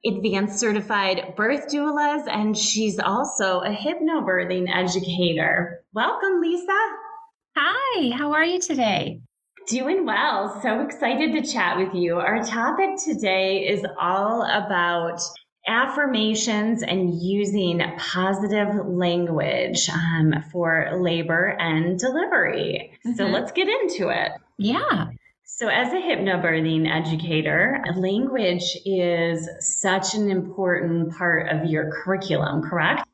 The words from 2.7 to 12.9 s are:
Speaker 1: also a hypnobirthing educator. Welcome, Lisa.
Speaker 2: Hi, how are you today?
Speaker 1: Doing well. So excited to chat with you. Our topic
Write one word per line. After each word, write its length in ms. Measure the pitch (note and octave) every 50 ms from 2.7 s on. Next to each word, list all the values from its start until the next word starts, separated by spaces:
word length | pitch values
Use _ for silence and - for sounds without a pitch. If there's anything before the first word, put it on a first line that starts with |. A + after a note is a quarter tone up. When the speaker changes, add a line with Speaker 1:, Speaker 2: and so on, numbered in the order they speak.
| - G#3+ A3 G#3+ F3+ F3
Speaker 1:
also 580 | - - G3 A#3 C#4+ C#4+ - G#3+ G#3 F#3+ F#3 F3+
a 80 | - G#3 G#3
hypnobirthing 1000 | G#3 G3+ D4 F4 E4+ D#4 D#4+ E4 D4 A3 F#3+ F#3 F3+ F3+ F3 F#3 F#3 F3+ F3+
educator. 1080 | E3+ F3 F#3 F3+ F3 F#3+ F#3 F3+ F3 F3+ F3 E3+ E3 D#3+ D#3 D#3+ D#3+ E3+ F3+ F3+ - - _ _
Welcome, 480 | - G#3+ A#3+ F4 A#4+ - G4 G4 F#4+ F4
Lisa. 380 | E4 E4 F4 F4 F4+ F#4 F#4+ G#4 A4 G#4+ - - - - G#4+ A4 - _ _ _ _ _ _
Speaker 2:
Hi, 540 | D#4 C#4+ E4+ G#4 B4 C#5 C5 B4 F#4+ C#4+ A#3+ A#3+
how 160 | C4 D4 D4
are 120 | D4+ D4+ D#4+
you 160 | E4+ F4+ F4+
today? 600 | - - D#4 C4 A#3+ G#3+ F#3+ - C#3 C#3 B2+ - - _ _ _ _ _ _ - -
Speaker 1:
Doing 400 | - A3 B3+ C4 C#4+ F#4 G4 E4+
well. 540 | A#3 G#3 G#3 C4 D4+ A#3+ G3 G3+ G#3 - -
So 200 | - A#3 G#3+ A#3
excited 500 | D4 - - - C#4+ A#3 C4 A#3+ D#4 D#4+
to 200 | D#4+ D4+ - -
chat 240 | - A#3 F#3+ F3 - F3+
with 160 | F#3+ F#3 F#3
you. 200 | F3+ F3 E3+ E3+
Our 300 | F3 - D#3 G#3+ A3+ A3+
topic 460 | - A3+ A#3 A3+ C#4 D#4+ F#4 F#4+ F#4+